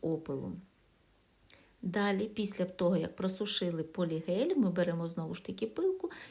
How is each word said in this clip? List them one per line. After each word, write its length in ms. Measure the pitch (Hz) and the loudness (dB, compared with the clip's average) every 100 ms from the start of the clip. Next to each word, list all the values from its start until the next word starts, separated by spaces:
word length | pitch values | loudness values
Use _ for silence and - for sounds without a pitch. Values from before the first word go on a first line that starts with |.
опилу. 520 | 165 156 - 135 - 180 - _ _ _ _ _ _ _ - - - _ | -2 -2 -2 -6 -6 -8 -14 _ _ _ _ _ _ _ -20 -20 -20 _
Далі, 440 | 180 202 202 196 220 | -2 2 2 2 0
після 380 | - 202 - | -2 -2 0
того, 320 | 180 - 175 180 | -2 2 4 4
як 200 | 170 - | 2 -2
просушили 640 | 190 190 208 - 180 165 | -2 0 -2 0 0 0
полігель, 720 | 160 - 170 160 165 185 311 320 | -2 0 0 0 0 2 2 4
ми 140 | 196 | 4
беремо 380 | 175 175 165 165 | 4 2 2 -2
знову 260 | 170 160 | -4 -4
ж 100 | 180 | -6
таки 220 | - 190 220 | -8 -4 -4
пилку 440 | - 370 370 349 - - | 0 0 0 -4 -8 -14